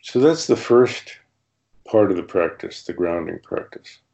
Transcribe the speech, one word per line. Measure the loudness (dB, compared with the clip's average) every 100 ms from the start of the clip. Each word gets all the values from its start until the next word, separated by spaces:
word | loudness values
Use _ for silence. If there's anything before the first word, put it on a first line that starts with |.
So | -4 2
that's | 2 2 -2
the | -2
first | 4 4 4 0 -14 -20 _ _ _ _ _ _ -2
part | 2 2
of | 0
the |
practice, | -2 -2 -2 -4 -14 -14
the | -14
grounding | -6 -4 -4 -6 -12
practice. | _ -10 -10 -20 -20 -20 _